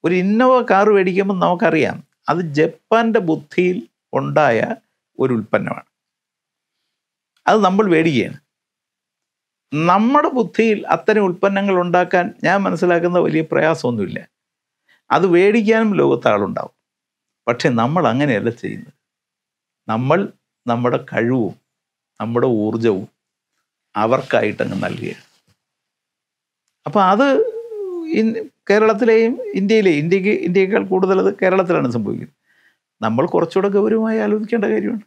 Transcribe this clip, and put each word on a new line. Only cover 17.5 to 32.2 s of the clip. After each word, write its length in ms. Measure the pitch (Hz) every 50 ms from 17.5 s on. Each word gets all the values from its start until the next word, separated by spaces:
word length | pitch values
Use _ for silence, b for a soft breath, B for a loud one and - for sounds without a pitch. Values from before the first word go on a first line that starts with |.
| 123 - - 156 123 113
നമ്മൾ 220 | 113 127 156 185 160 117
അങ്ങനെയല്ല 400 | 113 - 294 147 120 101 110 117 113 -
ചെയ്യുന്നത്. 340 | - - - - - - _ _ _ _ _ _ _ _ _ _ _ _ _ _ _ _ _ _ _ -
നമ്മൾ 300 | 110 113 127 135 151 - 202 - _ _ _ _ _ _ _ 120
നമ്മുടെ 280 | 117 120 120 123 135 165 147 -
കഴിവും 420 | - - 113 120 131 131 110 90 - _ _ _ _ _ _ _ _ _ _ _ _ _
നമ്മുടെ 280 | 110 113 117 120 127 131 120 107
ഊർജവും 440 | 104 107 113 113 110 117 101 95 107 - _ _ _ _ _ _ _ _ _ _ _ _ _ _ _ _ _
അവർക്കായിട്ടങ്ങ് 840 | 104 107 113 127 131 - - - 113 110 107 101 - - - - 95
നൽകുകയാണ്. 420 | 92 90 - 87 - - - - _ _ _ _ _ _ _ _ _ _ _ _ _ _ _ _ _ _ _ _ _ _ _ _ _ _ _ _ _ _ _ _ _
അപ്പൊ 120 | - - 214 190 185
അത് 140 | 196 208 277 285 262 285 453 494 440 453 466 466 440 415 403 370 359 349 330 311 320 214
ഇൻ-, 160 | 220 226 226 - - 285 _ _ _ -
കേരളത്തിലെയും 640 | 202 214 220 220 220 202 247 226 226 226 226 226 269 466 508 415 403 190
ഇന്ത്യയിലെയും, 400 | 190 196 220 220 202 190 156 147
ഇന്ത്യക്ക്, 320 | 147 170 185 196 185 208 202 - -
ഇന്ത്യയേക്കാൾ 360 | 170 180 196 190 185 190 185 202 190
കൂടുതൽ 300 | 185 185 190 190 190 185
അത് 80 | 185 196 202 -
കേരളത്തിലാണ് 480 | 190 185 185 190 185 175 170 160 139 127 117
സംഭവിക്കുന്നത്. 380 | 117 107 - - -